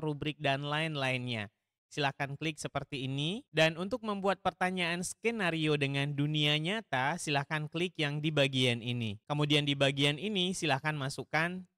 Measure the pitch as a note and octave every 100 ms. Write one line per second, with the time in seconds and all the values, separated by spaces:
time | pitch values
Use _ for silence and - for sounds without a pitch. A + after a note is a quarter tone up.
0 | D#3 D3 D3+ D3 C#3 C3+ D3 D3+ D#3+ D3
1 | C3 B2+ B2 A2+ G2+ _ _ _ _ -
2 | C#3 - C#3 C#3+ D#3+ D3+ D#3 C#3 C3+ C#3
3 | C3 C#3 D3+ A3 - D#3 D#3+ D#3+ F#3+ B3
4 | A3 G3+ G3 F#3 F#3 F3 F#3 F#3 E3+ F3
5 | F3 - A3 A3+ F3 E3 D3+ D3 C#3 C#3
6 | C#3+ C#3+ D3+ D3+ D3 D3+ D#3+ A3 - C3
7 | C3+ E3+ - C#3 C#3 D#3 D3+ E3 F3+ -
8 | D3 D3 D#3 D3 C#3 C3 B2+ A#2+ A#2 A#2+
9 | A2 G2+ - D3 D3 D3 C#3+ C#3 C#3 C#3
10 | C#3+ D3 G#3 G3+ F3+ F#3 D#3+ C3+ D#3 D3+
11 | C3+ - A#2+ D3+ E3+ F#3 F3+